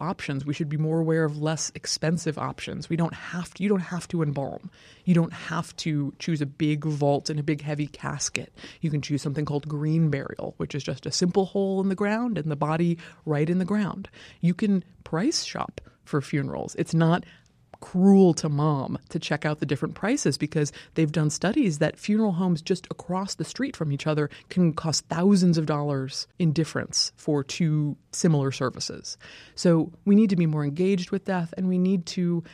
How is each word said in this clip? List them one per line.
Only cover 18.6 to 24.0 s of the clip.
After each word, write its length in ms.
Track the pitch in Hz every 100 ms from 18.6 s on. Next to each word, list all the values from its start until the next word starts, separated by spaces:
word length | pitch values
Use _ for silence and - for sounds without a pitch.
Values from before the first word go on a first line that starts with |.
| 151 143 - 143 -
to 120 | 165
check 260 | - 147 151
out 140 | 151
the 60 | 139
different 280 | 147 -
prices 420 | - 196 262 143 135
because 360 | 151 160 147 - - -
they've 160 | 156
done 180 | 160 151
studies 480 | - 180 311 220 147
that 180 | 156 -
funeral 360 | - 214 214
homes 280 | 170 185 160
just 280 | - 185 -
across 460 | - - 185 196 -
the 100 | 160
street 300 | - 269 -
from 160 | 156
each 160 | 139